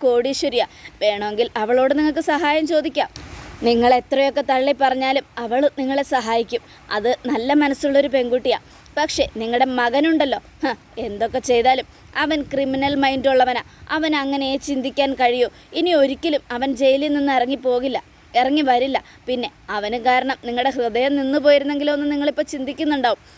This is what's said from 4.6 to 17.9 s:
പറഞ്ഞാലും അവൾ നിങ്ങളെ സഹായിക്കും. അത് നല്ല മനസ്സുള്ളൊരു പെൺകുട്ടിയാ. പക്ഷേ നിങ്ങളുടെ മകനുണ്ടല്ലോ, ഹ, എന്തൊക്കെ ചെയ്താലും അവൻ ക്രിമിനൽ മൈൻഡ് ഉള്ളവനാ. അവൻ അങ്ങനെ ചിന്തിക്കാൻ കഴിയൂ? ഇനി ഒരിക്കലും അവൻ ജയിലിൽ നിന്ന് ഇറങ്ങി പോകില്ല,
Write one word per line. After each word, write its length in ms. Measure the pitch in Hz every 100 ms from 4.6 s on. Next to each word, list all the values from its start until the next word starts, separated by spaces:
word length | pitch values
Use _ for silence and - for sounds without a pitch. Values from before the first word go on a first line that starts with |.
| 269 277
പറഞ്ഞാലും 440 | 269 262 262 269 - -
അവൾ 320 | 233 240 285 -
നിങ്ങളെ 240 | 262 277
സഹായിക്കും. 580 | 269 269 226 233 208 233 - - -
അത് 280 | 214 220 247 247
നല്ല 260 | 294 262
മനസ്സുള്ളൊരു 560 | 294 294 277 294 277 285
പെൺകുട്ടിയാ. 500 | 262 240 247 254 214 - - - -
പക്ഷേ 320 | 311 - - 220
നിങ്ങളുടെ 280 | 226 240
മകനുണ്ടല്ലോ, 760 | 269 247 240 254 311 320 285 208 - -
ഹ, 100 | 285 220 - -
എന്തൊക്കെ 400 | 226 202 226 254
ചെയ്താലും 480 | - 240 240 262 226 - - -
അവൻ 260 | 294 311
ക്രിമിനൽ 520 | 277 269 269 269 277
മൈൻഡ് 340 | 285 277 262 269
ഉള്ളവനാ. 340 | 262 254 233 - - -
അവൻ 260 | 311 311 302
അങ്ങനെ 400 | 269 277 269 269
ചിന്തിക്കാൻ 580 | - 269 254 - 277
കഴിയൂ? 340 | 262 247 247 240 - -
ഇനി 200 | 302 349
ഒരിക്കലും 480 | 330 277 269 339 294 -
അവൻ 260 | 240 269 240
ജയിലിൽ 380 | 269 269 302
നിന്ന് 180 | 294 285
ഇറങ്ങി 240 | 262 247 269
പോകില്ല, 460 | 254 247 269